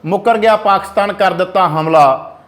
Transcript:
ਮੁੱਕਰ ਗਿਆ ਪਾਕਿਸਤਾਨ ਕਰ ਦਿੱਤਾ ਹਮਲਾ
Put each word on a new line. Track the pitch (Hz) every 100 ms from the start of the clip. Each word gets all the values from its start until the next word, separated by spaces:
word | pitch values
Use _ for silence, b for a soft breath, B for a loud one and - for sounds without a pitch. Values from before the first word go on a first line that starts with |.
| 156
ਮੁੱਕਰ | 196 226 220
ਗਿਆ | 220 214
ਪਾਕਿਸਤਾਨ | 196 196 - - 202
ਕਰ | 196 190
ਦਿੱਤਾ | 170 180 190 180
ਹਮਲਾ | 156 160 160 139 131 - -